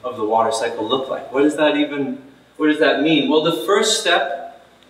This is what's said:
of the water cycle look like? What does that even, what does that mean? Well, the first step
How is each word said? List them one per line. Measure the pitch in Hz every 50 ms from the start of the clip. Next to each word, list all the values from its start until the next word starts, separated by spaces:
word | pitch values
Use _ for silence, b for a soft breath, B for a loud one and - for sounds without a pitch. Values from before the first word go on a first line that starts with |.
| -
of | 123 117 113
the | 110
water | 107 113 123 135 139
cycle | 135 135 123 113 95 - - 110
look | 131 131 - -
like? | - 76 - -
What | 127 139 147
does | 151 147 156
that | 151 147 147 147
even, | 147 139 147 139 135 127 123 - - - - - _ _ _ -
what | 151 151
does | 151 -
that | 147 143 - 131 143
mean? | 160 160 139 127 127
Well, | 156 156 156
the | 170 160 - - 196
first | 202 220 214 - - -
step | - 175 175 185 - - - - - - - - - _ _ _ _